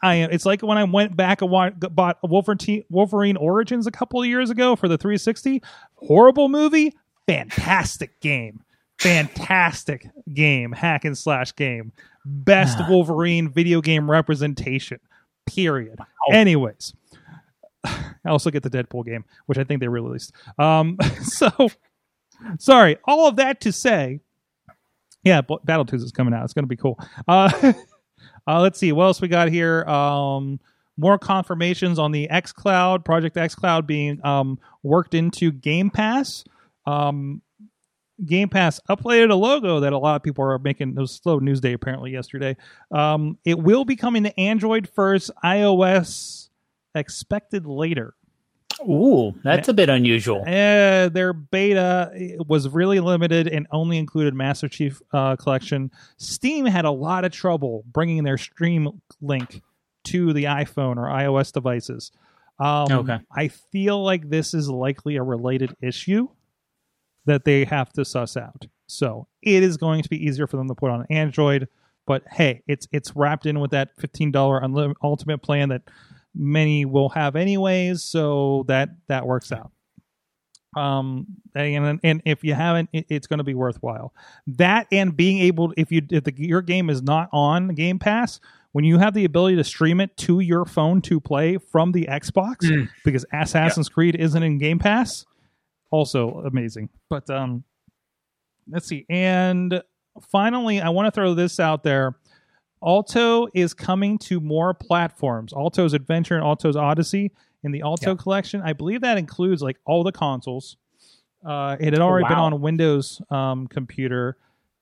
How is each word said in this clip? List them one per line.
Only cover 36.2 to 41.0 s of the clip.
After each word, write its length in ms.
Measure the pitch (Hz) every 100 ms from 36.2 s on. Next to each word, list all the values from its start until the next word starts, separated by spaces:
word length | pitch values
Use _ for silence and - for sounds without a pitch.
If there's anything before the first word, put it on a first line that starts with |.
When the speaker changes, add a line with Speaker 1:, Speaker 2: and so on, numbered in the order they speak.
| 269 - - _ _ _ -
Speaker 1:
Um, 540 | 147 143 143 139 143 _ _ 214 _ _ _ _ -
Game 240 | 165 180 202
Pass 320 | 190 170 - -
uploaded 400 | 202 233 233 226
a 60 | 190
logo 420 | 226 285 202 156
that 140 | 139
a 60 | 139
lot 180 | 147 147
of 80 |
people 180 | 151 143
are 140 | 135 131
making. 320 | 139 139 135
It 100 | 127